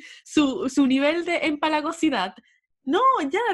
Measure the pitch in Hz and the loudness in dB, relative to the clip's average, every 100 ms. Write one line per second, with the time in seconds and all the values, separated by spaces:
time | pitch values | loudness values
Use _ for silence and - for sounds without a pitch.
0 | - - - 311 277 240 254 285 262 262 | -10 -20 -4 0 2 0 -2 2 2 2
1 | 285 339 339 339 320 294 311 302 302 320 | 2 0 -2 -2 -2 -2 -2 -2 -4 -2
2 | 311 233 185 - _ _ _ _ 262 349 | -2 0 -4 -8 _ _ _ _ -2 2
3 | 523 480 277 370 466 | 2 2 0 -2 0